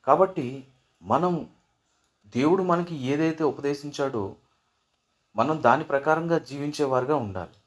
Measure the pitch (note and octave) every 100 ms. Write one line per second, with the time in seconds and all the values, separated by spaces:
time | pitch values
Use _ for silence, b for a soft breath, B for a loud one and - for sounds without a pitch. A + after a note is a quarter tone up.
0 | - D#3 F#3+ F#3 B2 C3+ C3 _ _ _
1 | F2 C3 F3+ E3+ A#2 _ _ _ _ _
2 | _ _ G#2+ A#2+ D3 F#3+ F#3 F3 F3 D#3
3 | B2+ D3 D#3+ D#3+ D3+ B2+ C#3+ C#3+ D3 C#3
4 | C#3 B2 G2 - _ _ _ _ _ _
5 | _ _ _ G#2+ B2+ D#3 B2 C3+ D#3 C#3
6 | C#3+ D#3+ E3+ E3 E3 C#3 C#3+ D3 C#3+ B2+
7 | B2+ D3+ A2 F#2+ E2+ _